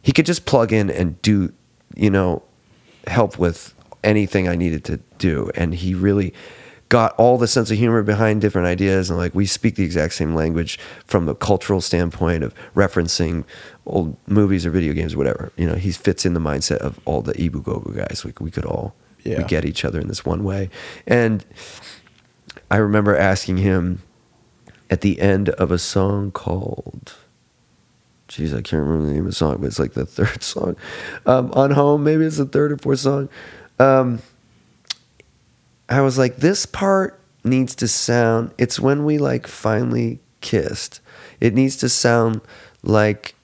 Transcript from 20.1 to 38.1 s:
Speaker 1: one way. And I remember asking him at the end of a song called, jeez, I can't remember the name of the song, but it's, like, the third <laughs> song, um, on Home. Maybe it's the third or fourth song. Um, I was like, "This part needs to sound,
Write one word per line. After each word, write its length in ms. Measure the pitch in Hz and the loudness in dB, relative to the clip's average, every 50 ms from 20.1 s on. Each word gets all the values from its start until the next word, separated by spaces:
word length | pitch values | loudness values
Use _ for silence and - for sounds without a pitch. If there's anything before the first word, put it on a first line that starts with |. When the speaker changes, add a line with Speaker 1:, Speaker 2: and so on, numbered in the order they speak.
| - - - | -8 -6 -4
Speaker 1:
one 180 | - 85 87 104 | -4 -4 -2 -4
way. 260 | 98 95 98 98 95 - - - - - - _ | -4 -4 -4 -6 -6 -8 -14 -18 -18 -18 -16 _
And 380 | - 120 120 117 113 110 98 - _ - - - - - - - - - - _ _ _ _ _ _ _ _ _ - - - _ _ | 0 2 2 4 2 0 -2 -4 _ -20 -20 -20 -20 -20 -20 -20 -20 -20 -20 _ _ _ _ _ _ _ _ _ -20 -20 -20 _ _
I 60 | 98 | 2
remember 380 | 104 110 104 104 107 104 104 98 | 2 2 4 2 2 4 4 2
asking 420 | 69 95 95 98 - - - 95 | 4 4 2 2 0 -2 -2 -2
him 440 | 90 98 98 92 90 85 90 90 92 - _ _ _ _ _ _ _ _ _ _ _ _ - - _ _ _ | 0 2 2 2 2 0 -2 -4 -6 -10 _ _ _ _ _ _ _ _ _ _ _ _ -20 -20 _ _ _
at 120 | 92 - | -2 0
the 200 | - 101 85 - | 0 0 0 2
end 280 | 85 98 98 95 101 - | 2 2 2 2 0 -2
of 220 | - - 95 71 | 0 0 0 0
a 60 | 90 | 0
song 540 | 85 - - - 98 95 98 101 101 101 98 | -2 -2 -2 0 0 0 2 0 -2 -4 -4
called, 840 | - - - - 87 95 - - - - - - - - - - - - _ _ _ _ _ _ _ _ _ _ _ _ _ _ _ _ _ _ _ _ _ | -8 -8 -6 -4 -4 -4 -4 -6 -8 -10 -12 -14 -16 -16 -18 -20 -20 -20 _ _ _ _ _ _ _ _ _ _ _ _ _ _ _ _ _ _ _ _ _
jeez, 220 | - - - 76 78 | -18 -8 -6 -6 -4
I 120 | 71 57 | -4 -6
can't 200 | - - - 78 71 | -4 -2 -2 0 0
remember 220 | 73 82 80 78 | 0 0 0 0
the 80 | 73 71 | 0 0
name 80 | 76 | -2
of 60 | 87 | -2
the 40 | 90 95 | -2 -2
song, 220 | - 82 76 64 50 | 0 0 0 0 -2
but 80 | 69 | -4
it's, 120 | 65 53 - | -4 -2 -2
like, 140 | 73 62 - | -4 -2 -2
the 120 | - 64 | -6 -6
third 380 | - - - 98 113 - - - | -6 -2 -2 -2 -2 -2 -6 -8
<laughs> 100 | - - | -6 -6
song, 220 | - - - 82 - - - - - - - - - _ | -4 -4 -4 -4 -6 -12 -16 -14 -14 -14 -14 -14 -4 _
um, 260 | - 127 131 127 131 - | 2 2 4 2 2 2
on 180 | 131 139 139 | 2 4 4
Home. 320 | 139 143 143 143 147 151 143 | 4 4 4 4 4 4 2
Maybe 220 | 151 156 160 160 | 2 2 2 2
it's 100 | 160 151 | 0 0
the 80 | 151 139 | -2 -4
third 280 | 135 - 147 147 147 147 | 0 0 0 0 0 -2
or 40 | |
fourth 220 | 135 - 151 139 131 | -4 -2 -2 -2 0
song. 300 | 139 135 143 143 139 135 - - - - - - - - _ - | 0 0 0 0 -2 -6 -10 -18 -20 -20 -20 -20 -20 -20 _ 4
Um, 400 | 131 135 135 131 131 123 120 113 - _ _ _ _ _ _ _ _ _ _ _ _ _ - _ _ _ _ _ - _ _ _ _ _ _ _ _ _ _ _ _ - | 6 6 6 4 4 2 -2 -6 -8 _ _ _ _ _ _ _ _ _ _ _ _ _ -16 _ _ _ _ _ -20 _ _ _ _ _ _ _ _ _ _ _ _ 0
I 100 | 120 135 | 2 4
was 160 | 139 135 123 | 4 4 4
like, 200 | 135 131 123 127 | 2 2 2 2
"This 280 | 131 139 165 202 196 - | 2 2 2 2 2 -4
part 540 | - - - 202 196 196 190 190 - - _ _ _ _ _ _ | -6 -4 -2 0 2 2 2 2 -2 -6 _ _ _ _ _ _
needs 320 | 113 131 131 131 120 - | 0 2 2 0 -2 -4
to 120 | - 120 | -4 -4
sound, 640 | 110 - - - - | -2 -2 -2 -2 0